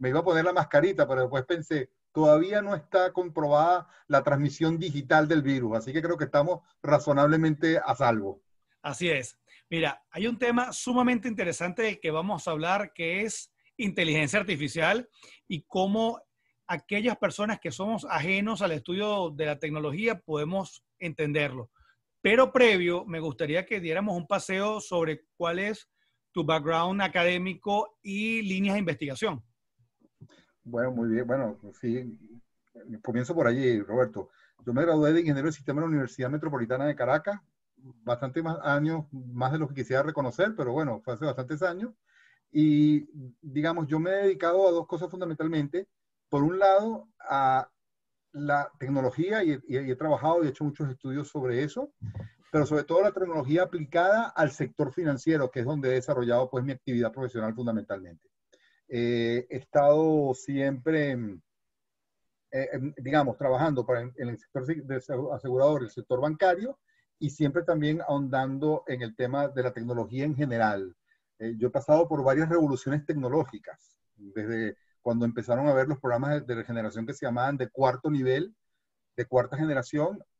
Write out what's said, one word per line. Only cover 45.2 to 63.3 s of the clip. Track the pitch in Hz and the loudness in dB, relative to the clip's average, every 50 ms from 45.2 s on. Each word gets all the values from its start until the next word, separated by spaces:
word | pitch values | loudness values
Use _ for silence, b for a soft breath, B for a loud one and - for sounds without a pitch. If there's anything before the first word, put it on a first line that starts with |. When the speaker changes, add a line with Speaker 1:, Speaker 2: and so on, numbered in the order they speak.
| 180 165 156 151 156 160 165 151 143 139 - 185 202 _ _ _ _ _ _ _ _ | -6 -6 -4 -4 -2 -2 0 0 -2 -2 -4 -6 -8 _ _ _ _ _ _ _ _
Speaker 1:
Por | - 147 143 | -4 0 2
un | 147 165 180 | 2 2 2
lado, | 190 196 196 196 202 214 226 226 220 - _ _ _ | 4 6 6 6 6 4 2 -6 -6 -10 _ _ _
a | - - 139 135 135 131 131 131 127 - _ _ _ _ _ _ _ _ _ _ _ _ | -6 -2 0 2 2 4 2 2 0 -4 _ _ _ _ _ _ _ _ _ _ _ _
la | - 143 147 143 143 143 143 - _ - | -12 -8 -2 0 0 0 0 -2 _ -10
tecnología, | 131 131 139 135 131 123 - 143 170 196 214 220 190 | -6 -2 0 0 0 0 0 0 -2 0 0 2 2
y, | 156 143 139 - | 0 0 -2 -4
y, | - 123 | -4 -4
y | 135 139 131 | -4 -2 -2
he | 127 | -4
trabajado | - 151 156 143 - 143 160 170 175 160 | -2 0 0 0 2 2 2 4 4 2
y | |
he | 139 | 0
hecho | 131 - 151 | -2 -2 -4
muchos | 143 143 - 151 135 | -4 -4 -4 -6 -6
estudios | 127 - - 131 131 147 - | -6 -8 -8 -6 -6 -6 -8
sobre | - - 147 131 127 117 127 147 | -6 -6 -4 -2 0 0 0 -2
eso, | 147 - 247 285 294 _ _ B B B B B B B B _ _ | -2 -4 -8 -8 -8 _ _ B B B B B B B B _ _
pero | - 151 143 | 0 0 2
sobre | 147 156 147 147 | 2 2 0 0
todo | - 165 180 202 | 2 4 4 4
la | 208 | 4
tecnología | - - 185 170 165 151 127 131 156 180 185 | 2 0 -4 -2 -2 -4 0 2 2 2 2
aplicada | 180 - 170 151 - - 170 175 196 208 226 233 - | 0 -2 -6 -6 0 2 4 4 6 4 4 2 -2
al | - - 156 147 | 0 0 0 0
sector | - - 143 - - - 147 131 | 2 -4 -6 -6 -2 -4 -4 -2
financiero, | - 185 170 151 139 127 - 160 160 151 131 - | -2 -2 0 0 -2 0 2 2 2 2 2 0
que | - 135 | -2 -2
es | 117 | -2
donde | 135 156 143 135 127 | -2 -2 -2 0 0
he | 127 | 0
desarrollado, | 127 - - 139 127 120 117 120 123 131 - | 0 0 0 -2 0 2 2 2 2 2 0
pues, | 135 123 127 | -2 -4 -4
mi | 139 | -4
actividad | 131 - - 135 123 117 117 110 | -6 -6 -6 -2 0 0 0 -2
profesional | 113 135 131 120 - 113 110 110 110 | -2 -4 -8 -6 -4 -4 -4 -4 -4
fundamentalmente. | 123 120 117 110 107 92 - 101 95 92 87 82 - _ _ _ _ _ _ b b b b b b b | -4 -4 -2 -2 -4 -4 -6 -8 -10 -10 -18 -20 -20 _ _ _ _ _ _ b b b b b b b
Eh, | _ 127 117 120 120 120 117 117 117 117 123 - | _ -4 -2 0 0 0 0 0 0 0 -2 -4
he | - 147 | -6 -10
estado | 127 - _ - 147 143 147 147 156 160 160 156 151 143 135 127 | -10 -10 _ 2 4 6 8 6 6 6 4 4 4 2 2 -2
siempre, | - - - 139 139 139 139 139 127 123 160 160 151 147 139 | -2 -4 -4 -2 0 0 0 -2 -2 -2 0 0 2 2 0
eh, | 131 120 113 104 95 82 _ _ _ _ _ _ _ _ _ _ _ _ _ _ _ _ _ _ _ _ _ _ 139 131 135 - | -2 -4 -4 -6 -8 -12 _ _ _ _ _ _ _ _ _ _ _ _ _ _ _ _ _ _ _ _ _ _ -4 -4 -4 -4
em, | - 123 131 151 - | -4 -6 -6 -8 -8
digamos, | - 123 135 147 151 139 123 | -8 -6 0 2 2 2 2